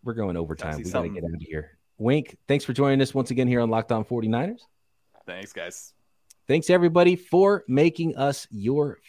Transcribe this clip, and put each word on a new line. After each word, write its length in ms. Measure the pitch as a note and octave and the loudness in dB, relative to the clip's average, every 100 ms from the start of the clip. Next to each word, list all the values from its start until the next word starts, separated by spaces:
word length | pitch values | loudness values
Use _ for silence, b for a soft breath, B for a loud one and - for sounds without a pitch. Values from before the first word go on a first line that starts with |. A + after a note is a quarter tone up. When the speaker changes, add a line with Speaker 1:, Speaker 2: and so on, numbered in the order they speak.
Speaker 1:
We're 100 | B2 | -8
going 240 | A2+ G#2 E2+ | -4 -4 -4
overtime. 340 | E2 D#2 - | -6 -6 -8
Speaker 2:
Gotta 100 | D2+ | -8
see 60 | F2 | -4
Speaker 1:
We 20 | |
gotta 140 | - E2+ | -4 -4
Speaker 2:
something. 60 | F#2+ | -6
Speaker 1:
get 80 | E2 | -8
out 80 | E2 | -8
of 60 | |
here. 360 | D#2+ D#2 D2+ _ _ _ | -8 -10 -10 _ _ _
Wink, 400 | A2 C#3+ B2+ - _ | 0 0 0 -14 _
thanks 180 | C#3+ - | -2 0
for 80 | |
joining 280 | B2+ C#3 C3+ | 0 2 4
us 120 | C3+ | 2
once 180 | C#3 B2 | 0 -2
again 160 | B2 B2+ | 0 2
here 120 | B2 | 2
on 80 | A#2 | 2
Locked 220 | A2+ A2+ | 0 0
On 120 | A2+ | -2
forty-niners. 640 | G#2+ B2 A2 A#2 E3+ A#3 _ _ _ _ _ _ - | -2 -4 0 -2 -2 -8 _ _ _ _ _ _ -16
Speaker 2:
Thanks, 280 | F#2 G2+ | -14 -14
guys. 400 | - F2 - - _ _ _ _ _ _ | -12 -12 -14 -20 _ _ _ _ _ _
Speaker 1:
Thanks, 220 | D3+ D#3+ | -2 4
everybody, 460 | F3+ F3 E3 F3 F3+ | 4 4 4 4 4
for 480 | - F3 G3 G3+ - | 0 4 4 2 0
making 480 | B2+ E3 D#3+ E3 D3 | 2 2 2 -4 -2
us 280 | C#3 C#3 - | -2 -2 -8
your 480 | G#2+ G2+ C#3+ D3 - | -6 -2 0 -2 -4